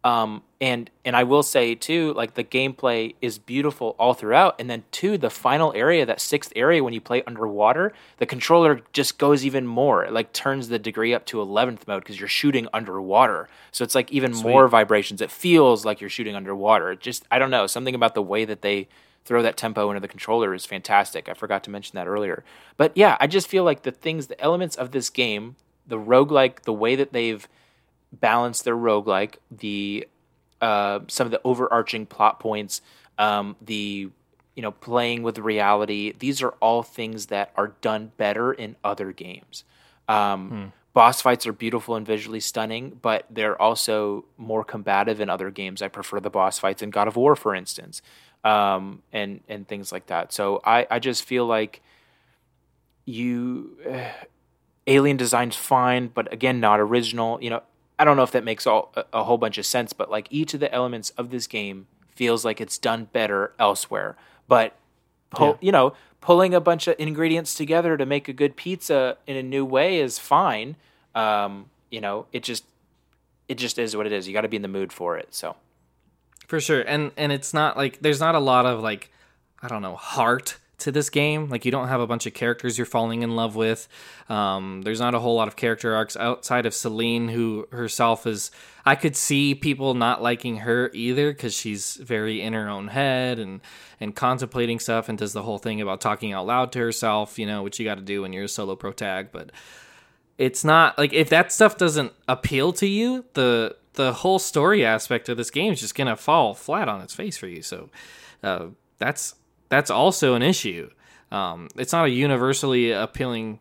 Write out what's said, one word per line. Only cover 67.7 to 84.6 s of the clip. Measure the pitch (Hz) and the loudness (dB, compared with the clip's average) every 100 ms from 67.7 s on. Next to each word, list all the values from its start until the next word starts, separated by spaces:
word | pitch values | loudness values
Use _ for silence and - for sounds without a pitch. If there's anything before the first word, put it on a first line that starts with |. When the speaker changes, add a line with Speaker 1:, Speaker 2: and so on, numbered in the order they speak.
| 165 170 151 | 2 2 0
Speaker 1:
to | 135 | 0
make | 143 143 | -2 -4
a | |
good | 131 143 - | -2 -2 -2
pizza | 180 185 - 143 127 - - | -8 -8 0 0 0 -4 -8
in | 135 | -8
a | |
new | 131 139 | -4 -4
way | 135 131 170 180 | 0 2 2 2
is | 131 - | -2 -4
fine. | - 143 185 110 117 156 _ _ _ | 2 2 4 -2 -6 -14 _ _ _
Um, | 113 110 104 101 98 98 _ _ | -2 0 0 -2 -8 -18 _ _
you | 113 | -10
know, | 101 104 - | -6 -8 -8
it | 123 | -10
just, | 123 117 _ _ _ _ _ _ _ _ - | -8 -10 _ _ _ _ _ _ _ _ -12
it | 123 | -8
just | 123 - | -6 -4
is | 113 107 | -4 -2
what | 107 | -2
it | |
is. | 104 92 | -4 -2
You | |
gotta | 101 107 | -4 -2
be | 107 | -4
in | |
the | 101 | -6
mood | 98 95 | -6 -8
for | - 87 82 | -6 -6 -6
it, | - | -8
so. | - 80 - _ _ _ _ _ _ _ _ - | -12 -12 -14 _ _ _ _ _ _ _ _ -6
Speaker 2:
For | 160 | -4
sure. | 143 143 | 0 0
And, | 113 147 147 143 | 2 -2 -4 -4
and | 147 | -4
it's | 139 139 | -2 -2
not, | 156 151 - | 0 0 0
like, | 135 - | -4 0
there's | 151 143 | 0 2
not | 160 | 2
a | 160 | 2
lot | 135 127 123 | 4 4 4
of, | 117 | 0
like, | 110 104 - _ _ _ _ _ | -4 -6 -10 _ _ _ _ _
I | 123 | -10
don't | 110 | -8
know, | 95 85 | -8 -10
heart | - 135 117 123 - - _ _ | -6 0 2 2 -4 -14 _ _
to | - | -2
this | 143 143 | -2 0
game. | 147 147 151 151 | 0 0 -2 -4
Like, | 120 | -4
you | 123 | -2
don't | 135 127 | -2 -2
have | 131 | -2
a | 113 | -2
bunch | 117 113 | -4 -6
of | |
characters | - 120 120 123 113 | -4 -4 -2 -4 -4
you're | 120 | -2
falling | 120 113 113 | -2 -2 -2
in | 117 113 | -2 -2
love | 117 | -4
with. | 107 113 113 - - - - - | -2 -2 -2 -8 -20 -20 -20 -6
Um, | 107 101 95 | -2 -2 -2